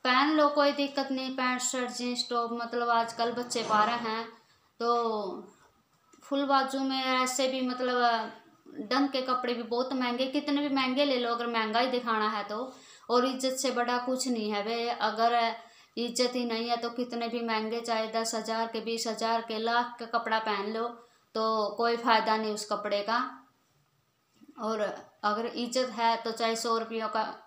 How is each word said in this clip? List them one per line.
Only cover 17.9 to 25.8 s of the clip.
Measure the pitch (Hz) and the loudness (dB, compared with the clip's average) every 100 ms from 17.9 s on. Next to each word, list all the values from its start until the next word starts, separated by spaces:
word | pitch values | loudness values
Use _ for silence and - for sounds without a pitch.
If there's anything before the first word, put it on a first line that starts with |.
| 226 220 | -2 0
दस | 226 226 | -2 -2
हजार | 226 220 226 226 | -4 -4 -2 -2
के, | 226 | -4
बीस | 220 226 226 | -4 -4 -4
हजार | 214 226 226 | -2 0 0
के, | 226 220 | -2 -4
लाख | 226 240 240 233 | 0 0 0 -6
का | 233 | -4
कपड़ा | 233 220 220 | -2 0 0
पहन | 220 202 208 | 0 -2 -2
लो | 220 240 240 - _ _ | -4 -4 -8 -20 _ _
तो | 220 220 220 208 - | -2 0 2 0 0
कोई | 233 233 | 0 2
फ़ायदा | 233 220 214 220 | 4 4 4 2
नहीं | 220 | 0
उस | 208 - | -4 -4
कपड़े | 202 208 202 | -4 0 -2
का। | 202 240 269 - - _ _ _ _ _ _ _ _ _ - - | 0 -2 -2 -10 -20 _ _ _ _ _ _ _ _ _ -20 -6
और | 220 220 202 - - _ | -4 -2 -2 -4 -16 _
अगर | 208 214 233 | -2 0 -2
इज्जत | - 240 254 | -4 -2 0